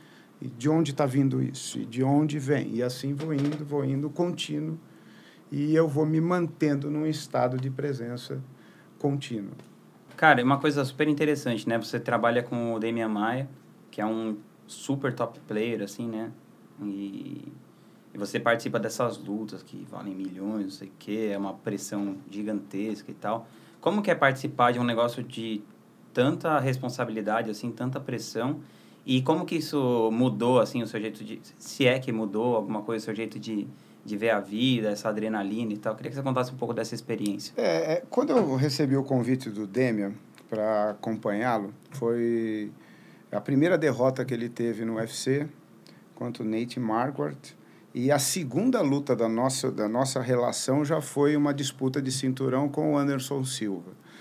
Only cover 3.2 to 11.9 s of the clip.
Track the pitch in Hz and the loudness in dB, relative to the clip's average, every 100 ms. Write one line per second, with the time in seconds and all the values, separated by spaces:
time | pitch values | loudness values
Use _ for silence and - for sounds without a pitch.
3.2 | 156 139 143 151 143 143 135 135 147 156 | -2 0 0 -2 -4 -2 0 -2 -2 -2
4.2 | 175 175 - 151 156 160 - - - - | -2 -2 -4 -4 -4 -8 -12 -20 -20 -20
5.2 | - - - 143 151 160 160 143 156 160 | -20 -20 -8 -2 4 4 6 4 4 4
6.2 | 170 180 165 - 151 139 147 151 156 151 | 4 2 0 2 2 2 0 -2 -2 -2
7.2 | - 127 123 131 135 131 143 123 117 123 | -2 2 2 0 -4 -4 -4 -4 -6 -8
8.2 | - 135 - - - - - - 147 139 | -8 -10 -10 -18 -20 -20 -20 -2 0 0
9.2 | - 113 98 - - - - - - - | -2 -6 -8 -12 -18 -20 -20 -20 -20 4
10.2 | 156 123 123 135 151 143 131 - 151 143 | 8 8 6 4 2 2 0 0 2 2
11.2 | 156 143 123 110 117 113 110 | 2 2 0 -2 0 -2 -2